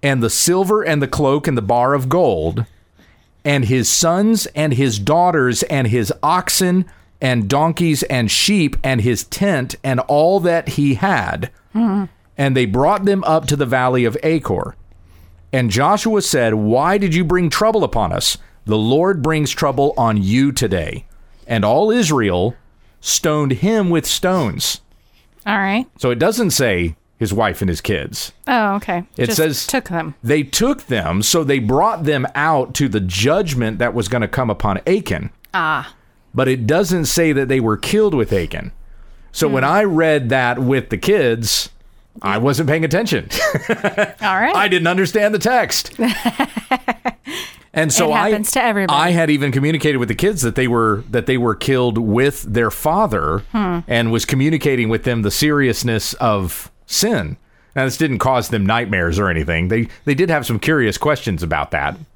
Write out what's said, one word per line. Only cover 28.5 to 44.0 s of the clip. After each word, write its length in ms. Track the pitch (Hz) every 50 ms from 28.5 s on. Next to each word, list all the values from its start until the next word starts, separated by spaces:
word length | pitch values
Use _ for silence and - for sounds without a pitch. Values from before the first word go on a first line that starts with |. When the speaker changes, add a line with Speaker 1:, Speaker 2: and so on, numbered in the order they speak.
| 254 240 214 202 196
Speaker 2:
okay. 260 | 202 - - 185 175 175 _ -
Speaker 1:
It 100 | - -
Speaker 2:
Just 120 | 233 220 175
Speaker 1:
says 280 | 160 160 139 - -
Speaker 2:
took 220 | - - 262 - -
them. 260 | 180 165 160 160 147 _
Speaker 1:
they 220 | - 113 139 156 143
took 420 | - - - 214 - - - -
them, 360 | - 135 110 85 78 87 98
so 200 | 107 - - 170
they 160 | 156 135 143 135
brought 460 | 113 104 127 143 180 220 220 170 160
them 240 | 143 151 135 127 - -
out 380 | 135 147 160 160 139 127 - -
to 140 | - 143 135
the 120 | 95 110
judgment 800 | 95 90 87 95 104 135 156 196 202 165 143 123 120 110 110 -
that 120 | 120 120
was 140 | 98 120 110
gonna 220 | - 127 120 110 101
come 220 | - - 131 113
upon 280 | 104 - - 107 98 - -
Achan. 440 | - 185 220 175 - 95 78 - - - _ _ -
Speaker 2:
Ah. 420 | - 190 165 156 156 135 - - - _ _ _ _ _ _ _ -
Speaker 1:
But 120 | 127 131
it 200 | 131 131 127 117
doesn't 400 | 107 151 175 202 160 180 180 156
say 260 | - - 175 170 160
that 160 | 147 135 135 123
they 100 | 131 131
were 200 | 117 110 107 101
killed 340 | - - - 208 214 208 175
with 180 | 135 110 - 107
Achan. 360 | 95 85 78 - 82 - - - - - - - - - - - - - -
So 160 | - - 160 147
when 160 | 135 131 131
Speaker 2:
Hmm. 60 | 143
Speaker 1:
I 140 | 170 202 214
read 440 | 202 170 156 165 160 151 147 131 113
that 300 | 135 131 123 120 123 123
with 320 | 131 123 135 131 117 -
the 80 | 117 104
kids, 720 | - - 202 202 143 120 113 117 117 101 - - - - - - - - - - _ _ _ -
I 160 | - 98 98 107
wasn't 300 | 117 139 139 117 - 131
paying 160 | 156 165 160
attention. 460 | 151 139 185 233 - 165 110 76 - - -
<laughs> 260 | 659 622 554 - - -
Speaker 2:
All 60 | 196 - - 202 - -